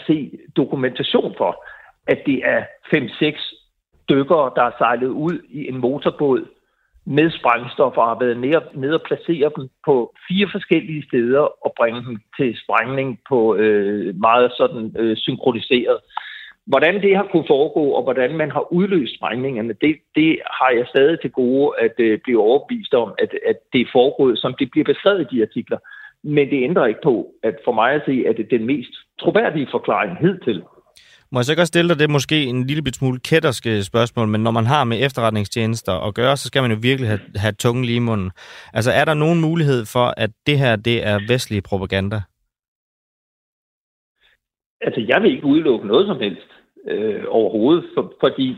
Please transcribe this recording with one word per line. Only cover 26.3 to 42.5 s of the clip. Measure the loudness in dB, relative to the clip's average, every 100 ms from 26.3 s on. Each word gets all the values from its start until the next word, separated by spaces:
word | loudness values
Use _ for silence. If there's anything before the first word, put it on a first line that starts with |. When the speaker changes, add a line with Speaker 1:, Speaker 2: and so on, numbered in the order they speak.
| 0 2
Speaker 1:
det | 0
ændrer | 0 2 0
ikke | 2
på, | 0 0 -2 _
at | -4 -2
for | -2
mig | 2 2
at | 0 0
se, | 0 0
at | -2
det |
er | 0 -2
den | 0
mest | -4 -6 -18 _ -4
troværdige | 0 0 0 -2 -4
forklaring | -4 -2 -2 -2 0
hidtil. | -2 0 -4 -6 -10 _ _ _ _ _ _
Speaker 2:
Må | -4
jeg |
så | 0
ikke | 0
også | 2
stille | 2 2
dig | 2
det | 2
måske | 2 0 -2
en | 0 -2 -2
lille | -4
bit | -4 -4
smule | -4 -4
kætterske | 0 2 2 -2 -2 -2
spørgsmål, | 0 0 0 0 0
men | 0
når | 0
man | 0 2
har | 2
med | 0 0 -2
efterretningstjenester | 0 0 0 -4 -2 -2 -2 -4 -4 -4
at |
gøre, | -2 0 0
så | -2
skal | -2
man | 0
jo | 0
virkelig | 0 0 -2
have, | -4 -6 -4
have | -4
tungen | 0 0 0
lige | -2 0
i | 0
munden. | -2 -4 -8 -20 -20 -8
Altså, | -2 2
er | 2
der | 2
nogen | 2 2 2
mulighed | 2 2 2 0 0
for, | 0 0 0
at | -4 -4 0
det | 2
her, | 2 0
det | 0 0 0
er | -2 0
vestlig | -2 0 -6
propaganda? | -2 -4 -2 -2 -2 -6 -8 _ _